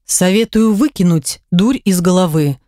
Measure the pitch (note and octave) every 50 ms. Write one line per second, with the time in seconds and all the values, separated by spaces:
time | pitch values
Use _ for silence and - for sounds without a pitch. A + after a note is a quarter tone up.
0 | _ - - - F3+ F#3 F#3+ G#3+ A3+ - - A3 A3+ A3 G#3+ G3 C#4+ D4 - -
1 | F#3 F3 E3+ D#3+ - - - - _ _ - F3 G3 A#3+ C#4 B3+ - G3+ F#3 F3+
2 | E3+ F#3 F3+ F#3 F#3 E3+ D3+ D#3+ D3 C#3+ C3+ - _